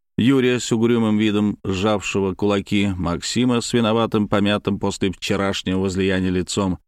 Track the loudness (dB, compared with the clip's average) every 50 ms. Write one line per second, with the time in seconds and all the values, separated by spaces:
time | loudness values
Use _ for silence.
0 | _ _ _ 0 2 4 4 4 2 2 0 0 -2 -2 0 2 2 2 4 2
1 | 2 2 2 2 2 2 2 2 0 0 -2 -4 _ -6 -4 -2 0 0 -2 -2
2 | -4 -4 -2 -2 -2 -2 -2 -2 0 0 0 0 -2 0 0 0 0 0 -2 -2
3 | -2 -4 -4 -4 -4 -4 -2 0 0 2 0 0 -2 0 0 0 2 2 2 2
4 | 0 0 0 0 0 0 0 0 2 2 0 0 0 -2 -4 -2 -2 -4 -2 -2
5 | -2 -4 -4 -4 -4 -4 -2 0 0 -2 -2 -4 -4 -2 -2 0 -2 -2 0 0
6 | 0 0 0 0 0 0 0 -2 -2 -2 -2 -2 0 0 -2 -4 _